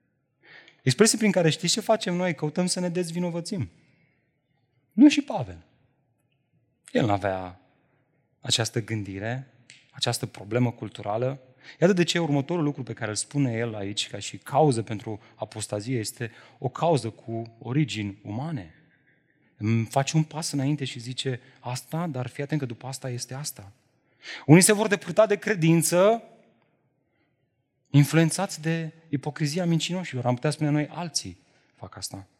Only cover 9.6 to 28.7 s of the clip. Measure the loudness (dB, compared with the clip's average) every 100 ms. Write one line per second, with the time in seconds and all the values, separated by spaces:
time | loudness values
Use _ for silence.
9.6 | -20 -20 _ -6 -4 -4 -6 -10 -4 0
10.6 | 0 0 -10 -10 -6 -2 -2 -6 -14 _
11.6 | -18 2 4 4 2 0 0 0 0 -2
12.6 | -2 -4 -8 -8 -6 -6 -4 -2 0 0
13.6 | -4 -6 -6 -6 -8 -10 -12 -14 -2 2
14.6 | 4 2 -2 -8 -8 -12 -14 -12 -10 -10
15.6 | -8 -6 -4 -6 -6 -8 -10 -12 -20 -10
16.6 | -10 -2 0 0 -2 -10 -8 -8 -10 -12
17.6 | -4 0 0 -2 -6 -8 -10 -8 -8 -8
18.6 | -12 -20 _ _ _ _ _ _ _ -6
19.6 | -2 0 0 -2 0 0 0 -4 -6 -2
20.6 | -2 -2 -4 -10 -10 -8 -6 -8 -10 _
21.6 | -10 -10 -8 -6 -4 -6 -8 -8 -4 -2
22.6 | -4 -8 -12 -10 -8 -8 -10 -10 -12 -12
23.6 | -18 -20 _ _ _ _ -16 0 10 10
24.6 | 10 4 2 0 2 4 4 4 0 2
25.6 | 4 4 4 6 6 4 -2 -20 _ _
26.6 | _ _ _ _ _ _ _ _ _ _
27.6 | _ _ _ 4 6 4 2 0 -4 -6
28.6 | -4